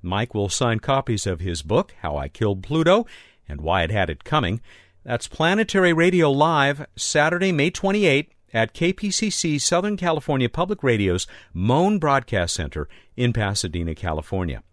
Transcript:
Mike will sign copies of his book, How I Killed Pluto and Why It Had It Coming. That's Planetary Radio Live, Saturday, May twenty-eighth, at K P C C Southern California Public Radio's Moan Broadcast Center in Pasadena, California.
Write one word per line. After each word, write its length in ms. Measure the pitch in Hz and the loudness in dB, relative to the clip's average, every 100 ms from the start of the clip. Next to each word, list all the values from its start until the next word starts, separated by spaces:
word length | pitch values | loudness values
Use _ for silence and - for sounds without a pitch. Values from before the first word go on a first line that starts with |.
Mike 300 | 90 95 117 | -4 -4 -4
will 140 | 107 101 | -2 -2
sign 320 | - 123 110 | 0 0 0
copies 480 | - 135 131 110 - | 0 -2 0 -4 -2
of 100 | 87 | -4
his 240 | 90 82 | -4 -6
book, 320 | 76 113 196 - | -2 -2 -2 -8
How 160 | 85 73 | -6 -6
I 100 | 69 | -8
Killed 380 | - 107 98 | -4 -2 -2
Pluto 420 | 104 151 160 196 233 - - _ - | -4 0 4 4 2 -12 -20 _ -14
and 120 | 71 | -8
Why 240 | 76 92 | -2 0
It 80 | 82 | 0
Had 180 | 104 87 | 0 -2
It 140 | 73 | -4
Coming. 360 | - 151 98 110 - - _ _ | -2 -2 0 -4 -8 -20 _ _
That's 240 | - 120 - | -6 -6 -6
Planetary 640 | - 160 196 220 196 185 | -2 0 2 0 2 4
Radio 360 | 160 170 180 156 | 4 4 4 4
Live, 580 | 139 156 160 139 143 151 - | 4 4 4 2 0 -8 -8
Saturday, 560 | - 156 151 175 190 | -2 2 2 2 0
May 180 | 165 147 | 2 0
twenty-eighth, 640 | - 196 208 196 139 160 _ _ | 0 -2 2 4 2 0 _ _
at 200 | 113 113 | -2 -2
K 200 | - 170 | 0 -2
P 200 | 190 208 | -2 -4
C 180 | - 220 | -2 -2
C 300 | - 170 147 | -2 -2 0
Southern 360 | - 175 202 202 | 0 0 0 -2
California 520 | 180 160 - 139 123 | -2 -2 0 0 0
Public 340 | - 180 - | 0 -4 -2
Radio's 460 | 135 113 98 90 - - - | 0 2 2 0 -2 -12 -14
Moan 460 | 82 98 131 185 208 | -4 2 4 4 2
Broadcast 560 | 156 139 123 104 87 - | 2 0 0 -2 -2 -4
Center 320 | 78 - 73 - _ - | -6 -6 -10 -12 _ -2
in 160 | 123 | 0
Pasadena, 600 | 117 104 101 92 85 82 | 0 -2 -2 -4 -4 -6
California. 680 | 80 92 78 78 95 90 58 - | -6 -6 -6 -4 -4 -4 -6 -14